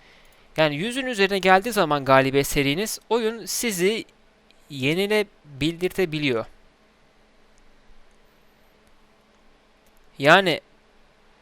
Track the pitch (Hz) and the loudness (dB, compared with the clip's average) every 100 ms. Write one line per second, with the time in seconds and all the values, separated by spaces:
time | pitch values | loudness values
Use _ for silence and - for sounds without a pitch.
0 | - - - - _ - 156 143 214 247 | -20 -20 -20 -20 _ 0 0 0 -6 -6
1 | 254 220 196 196 185 185 190 208 165 147 | -6 -2 0 0 4 2 2 -2 0 0
2 | 131 135 135 135 139 151 139 147 220 - | 4 4 4 0 0 0 0 -2 -4 -8
3 | - 226 220 226 185 - 240 185 185 220 | -4 -2 -2 -6 -8 -6 -4 -2 -2 -2
4 | - _ _ _ _ _ - 143 131 170 | -8 _ _ _ _ _ -16 -6 -2 -2
5 | 202 214 208 _ 147 139 147 170 180 - | 0 -2 -2 _ -20 -6 -4 -4 -6 -2
6 | 180 151 147 113 - - - _ _ _ | -4 -2 -2 -2 -6 -14 -20 _ _ _
7 | _ _ _ _ _ _ _ - _ - | _ _ _ _ _ _ _ -20 _ -20
8 | - _ _ _ _ _ _ _ _ _ | -20 _ _ _ _ _ _ _ _ _
9 | _ _ _ _ _ _ _ _ _ _ | _ _ _ _ _ _ _ _ _ _
10 | _ - 139 180 190 147 - _ _ _ | _ -2 6 6 6 -2 -6 _ _ _
11 | _ _ _ _ | _ _ _ _